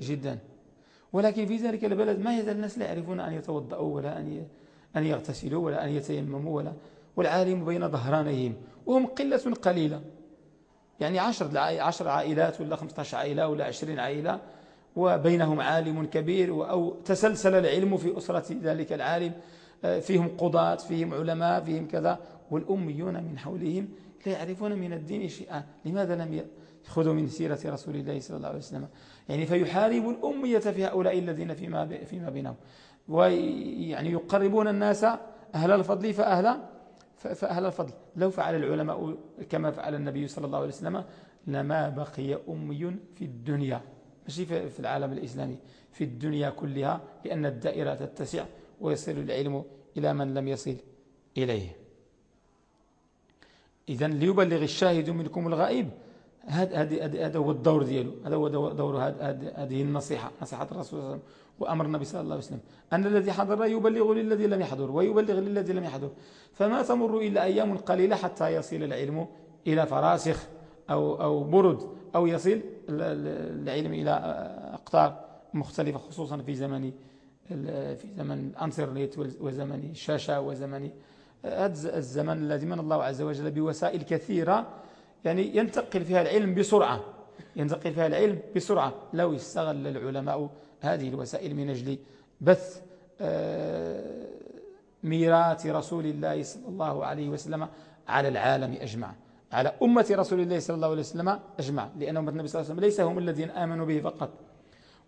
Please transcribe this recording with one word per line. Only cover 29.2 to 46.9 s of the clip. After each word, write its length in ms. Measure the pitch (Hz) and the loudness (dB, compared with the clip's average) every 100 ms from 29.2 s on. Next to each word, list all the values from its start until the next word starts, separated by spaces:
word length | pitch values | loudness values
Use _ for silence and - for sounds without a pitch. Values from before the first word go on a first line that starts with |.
| - | -6
يعني 180 | 143 156 | -2 2
فيحارب 640 | 175 175 180 220 233 226 | 2 2 4 4 4 0
الأمية 500 | 240 294 285 254 220 | -2 -2 -2 2 2
في 260 | 214 190 | 2 0
هؤلاء 340 | 190 185 185 180 | 0 2 2 2
الذين 360 | 175 156 170 | 0 -2 -4
فيما 300 | 156 170 165 | -6 -4 -4
ب-، 200 | 156 170 | -4 -6
فيما 260 | - 180 165 | -10 -8 -6
بينهم، 240 | 135 135 120 - - - - - | -6 -6 -8 -16 -20 -20 -20 -2
ويعني 1040 | 160 185 175 - - - - 165 135 156 | 4 6 6 2 -2 -6 -6 -4 -4 -2
يقربون 560 | 170 - 202 196 214 214 | -2 0 2 4 4 4
الناس 360 | 202 208 202 220 226 - - - | 4 2 4 4 2 -4 -20 -8
أهل 160 | 156 170 | 0 6
الفضل 420 | 202 185 196 214 | 6 6 0 0
فأهل، 480 | 202 214 180 208 269 - - - - _ _ | 2 4 6 4 2 -4 -18 -20 -20 _ _
ف-، 120 | - | -8
فأهل 380 | - 196 175 185 | -4 -2 0 -2
الفضل. 260 | 175 143 - - - | -2 -6 -10 -12 0
لو 140 | 185 | 0
فعل 240 | 185 156 | 2 0
العلماء 600 | 165 139 156 156 - 156 160 - - - | 2 0 0 0 -2 -4 -6 -12 -16 -4
كما 200 | 156 156 | -2 0
فعل 240 | 151 156 | -2 -4
النبي 340 | 147 143 139 143 | -4 -4 -4 -6
صلى 180 | - 143 | -6 -4
الله 120 | 143 | -4
عليه 100 | 143 | -4
وسلم 360 | - 165 180 - - - _ - | -6 -4 -4 -6 -16 -20 _ -6
لما 420 | 139 139 156 147 | -4 -2 0 -2
بقي 500 | 139 147 - 135 143 - | -4 -8 -6 -6 -4 -6
أمي 480 | 160 151 147 175 190 - | -8 -8 -6 -6 -8 -12
في 100 | - | -12
الدنيا، 560 | 175 120 117 143 139 120 - - - - - | -10 -8 -4 -2 -2 -4 -8 -20 -20 -20 -12
ماشي 180 | 147 170 | -8 -4
في، 240 | 165 139 | -4 -4
في 100 | 127 | -6
العالم 320 | 123 139 139 | -4 -2 -2
الإسلامي، 440 | 143 143 131 135 127 - - _ | -4 -8 -6 -8 -8 -14 -20 _
في 120 | - | -6
الدنيا 460 | 143 120 151 151 143 | -6 -4 -2 0 -2
كلها، 500 | - 147 139 139 | -4 -6 -2 -2